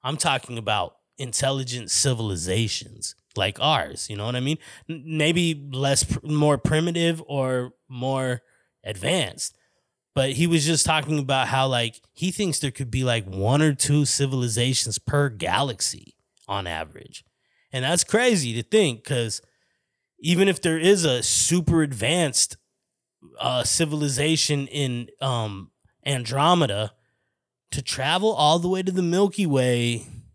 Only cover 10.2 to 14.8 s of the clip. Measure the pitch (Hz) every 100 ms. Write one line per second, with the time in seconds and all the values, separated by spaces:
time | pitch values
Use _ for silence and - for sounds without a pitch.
10.2 | 135 - 170 165 147 160 - 156 147 151
11.2 | 135 135 120 135 135 123 117 - _ -
12.2 | 180 180 196 147 139 - 123 120 127 120
13.2 | 95 92 101 139 156 143 - 147 143 -
14.2 | 139 131 123 110 123 127